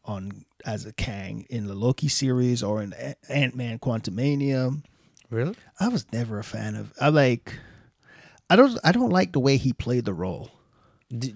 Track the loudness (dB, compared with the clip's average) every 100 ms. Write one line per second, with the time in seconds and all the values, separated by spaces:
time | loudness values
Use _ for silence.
0 | -10 -8 -8 -12 -18 -14 -8 -8 -8 -6
1 | -6 -6 -8 -10 -8 -6 -6 0 0 2
2 | 0 0 0 2 2 2 0 -2 -4 -8
3 | -10 -10 -4 0 0 -2 -6 -4 -2 -2
4 | -4 -2 0 0 0 0 0 -2 -8 _
5 | _ _ -8 -4 -4 -6 -14 -2 0 0
6 | -2 -4 -4 -6 -8 -8 -6 -6 -10 0
7 | 4 6 6 4 -4 -16 -18 -20 _ _
8 | _ -20 -20 -10 4 6 6 4 2 4
9 | 4 2 2 2 4 4 2 -2 0 0
10 | 0 -2 -4 -6 -10 -20 _ _ _ _
11 | -12 -8 -6